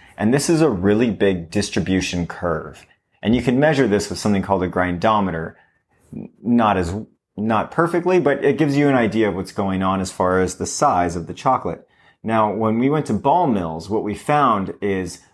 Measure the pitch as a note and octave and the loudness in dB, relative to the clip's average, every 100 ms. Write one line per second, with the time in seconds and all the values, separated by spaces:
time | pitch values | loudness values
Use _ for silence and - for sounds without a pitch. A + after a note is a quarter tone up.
0 | - - G#2+ C#3 D3+ D#3+ D#3+ G2 G2 G#2 | -18 -4 0 2 2 4 2 2 2 2
1 | B2 F#2 G2+ F2+ E2 G#2 G2 - F2 F#2 | 2 2 0 0 -2 -4 -2 -2 0 0
2 | F#2 F2 E2+ - F2 D#2 D2 - - _ | 0 -4 -6 -6 -4 -4 -6 -16 -20 _
3 | _ _ G#2 A#2+ A#2+ B2 D3+ C#3 A#2+ G2+ | _ _ 0 0 2 2 4 4 2 2
4 | - F#2 G#2+ G2+ F#2 G2 F2+ F#2 F2+ F2 | 0 -4 0 0 0 0 0 -2 -2 0
5 | A2 G#2+ F#2+ E2 E2 - _ _ _ _ | 0 2 0 -4 -8 -12 _ _ _ _
6 | _ - - _ G#2+ A#2+ G#2+ F#2+ E2+ G2+ | _ -16 -16 _ 0 2 4 2 0 -4
7 | - _ _ - G#2+ A2 F#2+ - E3 - | -10 _ _ -6 -2 0 0 0 0 0
8 | F3+ F#3 C#3+ C#3 C#3+ C3 D3+ C#3 D3 C3 | 2 2 2 2 2 2 2 2 2 2
9 | A2 G#2+ G#2+ F2+ F2+ - G2 F#2+ F#2+ F#2+ | 2 2 0 0 -6 -4 -2 0 0 -2
10 | F#2 - F#2 F#2 F#2 - F#2+ - D3 F2+ | -4 -2 0 2 0 -4 -8 -2 0 2
11 | F2 F2 D#2+ F2+ C#3 B2 - D#2+ - _ | 0 -4 -8 -4 -2 -2 -2 -10 -14 _
12 | _ _ G#2+ A2+ G#2+ G2+ A2 A2+ C3 D3+ | _ _ -2 0 0 0 0 2 2 0
13 | C#3+ G#2 C#3 E3+ E3+ G#2 E2 D#2+ F#2 G#2 | 0 -2 2 2 2 0 -2 -8 -6 -4
14 | F#2 G2 - D3 C3+ G#2 F#2 - G2+ F#2+ | -4 -6 -2 0 2 0 -4 -4 -4 -2
15 | F2 - _ | -4 -10 _